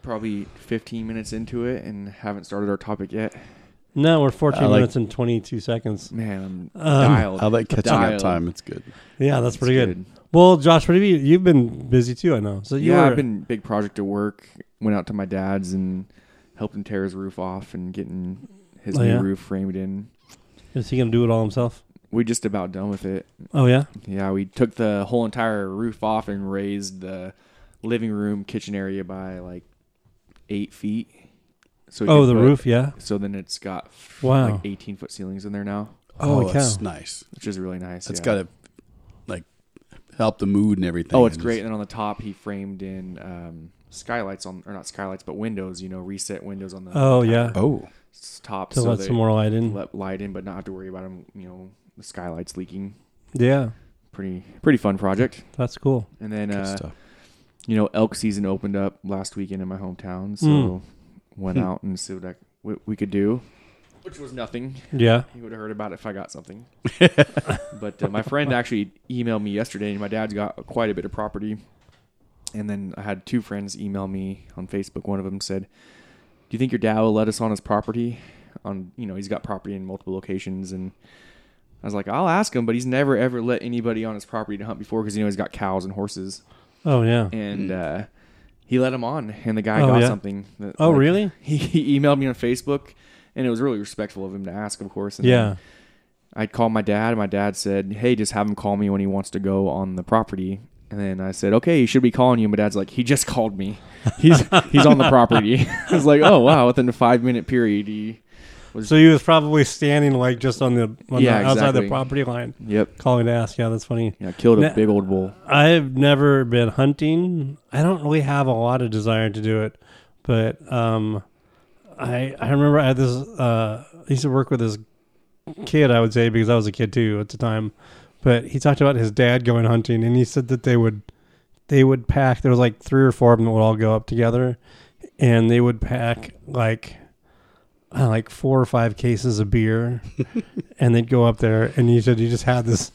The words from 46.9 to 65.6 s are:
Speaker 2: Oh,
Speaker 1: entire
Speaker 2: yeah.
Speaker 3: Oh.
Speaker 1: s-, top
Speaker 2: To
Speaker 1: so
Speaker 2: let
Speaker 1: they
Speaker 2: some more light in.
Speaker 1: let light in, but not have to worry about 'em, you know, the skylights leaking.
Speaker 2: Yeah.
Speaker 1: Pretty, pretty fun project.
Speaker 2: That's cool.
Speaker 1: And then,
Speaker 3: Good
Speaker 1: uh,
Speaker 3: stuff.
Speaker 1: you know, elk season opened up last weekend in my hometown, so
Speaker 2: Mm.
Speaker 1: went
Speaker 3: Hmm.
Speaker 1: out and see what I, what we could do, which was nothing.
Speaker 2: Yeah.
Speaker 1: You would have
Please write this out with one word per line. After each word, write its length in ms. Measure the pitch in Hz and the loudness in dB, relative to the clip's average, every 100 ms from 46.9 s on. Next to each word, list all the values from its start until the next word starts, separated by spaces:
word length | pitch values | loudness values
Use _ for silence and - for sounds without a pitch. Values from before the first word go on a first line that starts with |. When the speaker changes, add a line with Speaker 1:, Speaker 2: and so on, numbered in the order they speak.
| 92 | 0
Speaker 2:
Oh, 260 | 135 127 | 4 4
Speaker 1:
entire 120 | 117 117 | 4 2
Speaker 2:
yeah. 160 | 117 104 | 0 0
Speaker 3:
Oh. 320 | 117 135 - _ _ | -2 -2 -8 _ _
Speaker 1:
s-, 260 | _ - - | _ -20 -20
top 280 | - 98 95 | -14 -12 -6
Speaker 2:
To 80 | 135 | -2
Speaker 1:
so 80 | 117 | 0
Speaker 2:
let 100 | 113 | 0
Speaker 1:
they 60 | 95 | -2
Speaker 2:
some 80 | 120 | 0
more 160 | 113 | 2
light 180 | 110 107 | 2 0
in. 200 | 110 113 | 0 -2
Speaker 1:
let 200 | 104 - | -6 -10
light 280 | - 95 95 | -10 -10 -8
in, 100 | 101 | -10
but 100 | 95 98 | -12 -12
not 100 | 92 | -14
have 80 | 95 | -14
to 60 | |
worry 160 | 95 95 | -14 -14
about 160 | 92 | -14
'em, 220 | 92 92 - 101 | -14 -18 -20 -20
you 120 | 90 | -20
know, 220 | 90 92 104 _ _ | -20 -20 _ _ _
the 60 | |
skylights 540 | - - 90 82 90 - | -20 -14 -12 -10 -12 -12
leaking. 380 | 92 92 98 107 _ _ _ | -12 -12 -14 -16 _ _ _
Speaker 2:
Yeah. 360 | 135 123 139 120 113 _ _ _ | 0 2 2 -2 -8 _ _ _
Speaker 1:
Pretty, 320 | - 95 92 - - | -12 -10 -10 -14 -2
pretty 160 | - 127 | 2 2
fun 200 | 104 95 | 2 0
project. 460 | 101 95 127 - - - | -2 0 -2 -4 -20 -8
Speaker 2:
That's 220 | 123 - | -8 -4
cool. 320 | 139 131 101 _ | -2 -2 -4 _
Speaker 1:
And 120 | 107 | -10
then, 160 | 107 104 | -8 -6
Speaker 3:
Good 80 | 101 | -6
Speaker 1:
uh, 180 | 98 98 | -6 -8
Speaker 3:
stuff. 160 | 78 - _ _ _ _ _ _ - | -10 -16 _ _ _ _ _ _ -4
Speaker 1:
you 100 | 110 | 0
know, 120 | 107 | 0
elk 220 | 101 110 - | 0 -2 0
season 300 | 110 101 101 | -4 -2 -2
opened 300 | 95 101 98 | -4 -4 -4
up 240 | 98 - 95 | -4 -6 -10
last 300 | 98 95 - | -8 -8 -10
weekend 240 | 95 95 | -10 -10
in 60 | 92 | -10
my 80 | 95 | -10
hometown, 600 | 95 90 95 90 98 104 | -12 -14 -12 -12 -12 -2
so 80 | 156 | 2
Speaker 2:
Mm. 340 | 147 117 92 - _ _ - _ - | 2 0 -4 -14 _ _ -20 _ -10
Speaker 1:
went 200 | 92 90 | -6 -4
Speaker 3:
Hmm. 60 | |
Speaker 1:
out 200 | 92 90 | -4 -6
and 140 | 98 92 | -8 -10
see 160 | - | -10
what 120 | 95 92 | -12 -14
I, 100 | 87 _ _ | -18 _ _
what 160 | 104 104 - | -12 -12 -8
we 120 | 107 | -6
could 140 | 101 | -4
do, 280 | 101 101 123 - _ _ _ _ _ | 0 0 -2 -6 _ _ _ _ _
which 160 | - - | -20 -18
was 140 | 139 | -16
nothing. 420 | 123 113 120 131 131 - | -12 -12 -10 -12 -16 -10
Speaker 2:
Yeah. 320 | 139 117 117 127 | 2 4 4 0
Speaker 1:
You 100 | 123 | -16
would 80 | 117 | -18
have 60 | 110 | -14